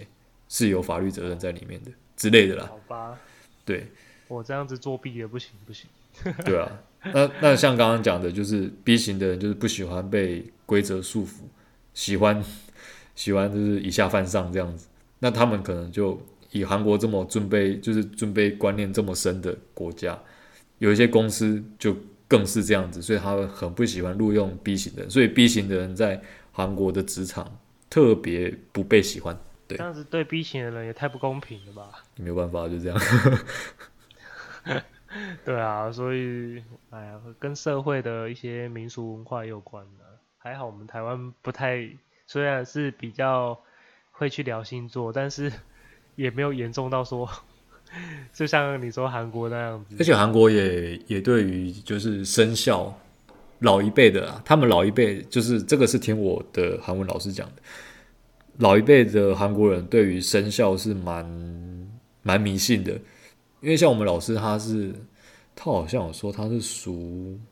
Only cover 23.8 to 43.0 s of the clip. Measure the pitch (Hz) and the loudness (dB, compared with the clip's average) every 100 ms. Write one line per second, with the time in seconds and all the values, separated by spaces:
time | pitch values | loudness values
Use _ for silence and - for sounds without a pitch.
23.8 | 117 92 90 98 107 104 95 92 101 98 | -2 -2 -4 0 2 2 0 -4 -4 -4
24.8 | - - 98 123 113 - 120 110 98 92 | -4 -10 -2 2 2 6 6 4 0 -2
25.8 | 92 92 107 95 - - - - 95 98 | -4 -2 -2 -2 -10 -20 -12 -6 -4 0
26.8 | 95 95 95 92 92 95 - - _ _ | 0 0 -4 -6 -8 -8 -10 -14 _ _
27.8 | _ 160 127 107 - 87 90 - - 101 | _ 4 6 6 0 -4 -4 -6 -8 -8
28.8 | - 110 - 98 85 87 - - - - | 4 4 4 -2 -8 -10 -14 -20 -12 -10
29.8 | 175 151 143 165 151 160 156 135 120 117 | -10 -12 -6 -4 -4 -6 -6 -8 -8 -8
30.8 | 113 113 143 120 139 135 - 107 98 104 | -10 -8 -8 -4 -6 -6 -10 -16 -18 -20
31.8 | 101 - - - 87 87 85 85 85 87 | -20 -20 -20 -12 -6 -4 -4 -4 -6 -6
32.8 | 87 98 - 117 131 127 - - - - | -4 -2 2 4 4 2 0 -12 -14 -18
33.8 | - _ _ _ - - - - 170 135 | -20 _ _ _ -20 -20 -20 -14 -6 -6
34.8 | - _ - 208 196 170 - 123 110 107 | -8 _ -18 -14 -14 -10 -6 -4 -2 -4
35.8 | 110 117 127 127 123 120 120 120 113 120 | -6 -6 -4 -4 -4 -8 -10 -14 -18 -20
36.8 | _ 110 104 107 117 - 143 143 156 139 | _ -18 -18 -18 -20 -12 -10 -8 -4 -4
37.8 | 143 135 117 113 113 120 120 120 120 117 | -2 -4 -4 -6 -8 -10 -10 -10 -10 -12
38.8 | 117 120 113 110 117 123 113 107 101 104 | -12 -10 -10 -12 -10 -10 -10 -14 -16 -20
39.8 | 98 98 87 110 _ _ 123 139 120 104 | -20 _ _ _ _ _ -16 -14 -14 -16
40.8 | 107 117 113 127 123 - 127 - 131 123 | -16 -10 -8 -8 -12 -12 -12 -6 -4 -4
41.8 | 113 139 _ _ - 143 143 131 123 147 | -8 -16 _ _ -8 -4 -2 -2 -4 -6
42.8 | 139 - | -6 -6